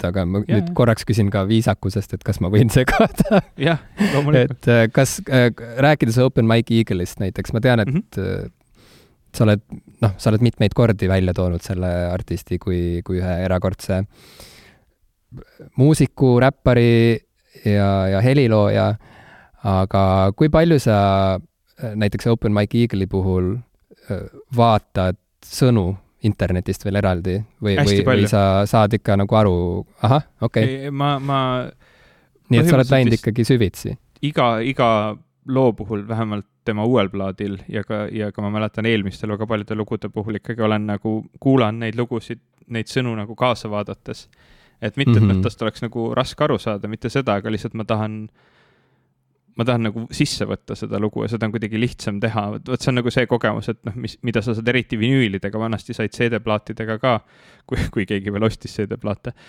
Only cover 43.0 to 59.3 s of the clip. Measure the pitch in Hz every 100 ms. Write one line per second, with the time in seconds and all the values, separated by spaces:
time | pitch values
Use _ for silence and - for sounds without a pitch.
43 | 123 110 104 107 127 113 110 104 101 98
44 | - - - _ _ _ _ _ 107 139
45 | 139 110 104 95 101 - 110 - 117 120
46 | 113 120 131 - 151 113 113 101 104 110
47 | 117 139 127 101 110 107 110 113 104 110
48 | 107 107 107 _ _ _ _ _ _ _
49 | _ _ _ _ _ - 117 120 113 113
50 | 117 - 147 - 104 101 - 101 107 104
51 | 104 113 110 113 110 110 107 110 127 -
52 | - 101 110 107 104 107 - 127 - 123
53 | 120 131 120 120 117 107 110 110 - 120
54 | 120 - 120 110 117 110 117 123 - 110
55 | 117 135 113 98 101 107 113 107 - 117
56 | 107 - 127 110 113 107 - 113 110 107
57 | 131 110 - _ _ _ _ 131 - 117
58 | 92 101 98 101 110 - - - 101 -
59 | 107 98 120